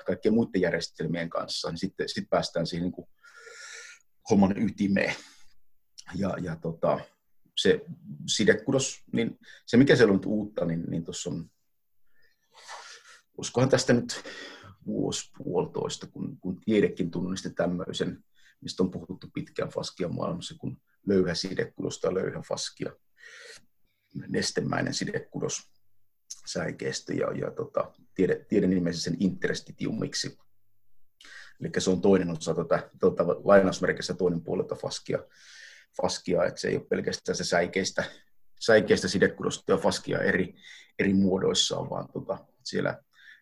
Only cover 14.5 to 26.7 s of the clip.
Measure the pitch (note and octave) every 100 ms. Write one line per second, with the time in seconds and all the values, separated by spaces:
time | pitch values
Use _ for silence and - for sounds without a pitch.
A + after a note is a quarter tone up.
14.5 | - G2 - - G#2 F#2 - - - -
15.5 | F2 E2 - - - - - - - F#2
16.5 | - - G#2 F#2 - E2+ F2 F#2 F#2+ F2+
17.5 | - F2 F2 - E2+ F2+ - _ _ -
18.5 | _ - - F#2+ F#2+ - F#2 - - -
19.5 | - - - - - F2 G1+ G1+ - -
20.5 | - - - _ _ - F#2+ F2+ E2+ F#2+
21.5 | - - - - - - F2+ - - -
22.5 | - - - - - _ _ - - -
23.5 | - _ _ _ _ _ C#3+ - - -
24.5 | - - - - - - - - - -
25.5 | - - _ _ - _ _ - - -
26.5 | F#2 E2+